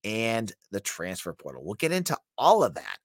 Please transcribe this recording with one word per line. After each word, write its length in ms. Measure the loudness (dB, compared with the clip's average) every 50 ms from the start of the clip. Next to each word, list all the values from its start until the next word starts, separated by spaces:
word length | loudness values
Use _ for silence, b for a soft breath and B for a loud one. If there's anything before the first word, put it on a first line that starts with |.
| -6
and 500 | -4 -2 0 0 0 0 0 -2 -4 -10 _ _ _ -8
the 80 | -6
transfer 520 | -6 -6 -8 -6 -6 -6 -6 -6 -8 -10 -10
portal. 320 | _ -12 -14 -14 -10 -10
We'll 100 | -10 -6
get 180 | -2 -2 0 0
into 260 | 0 0 0 -2 -4 _ _ _
all 260 | 4 6 6 8 8 6
of 120 | 2 0
that 240 | -4 -10 -10 -12 -12 _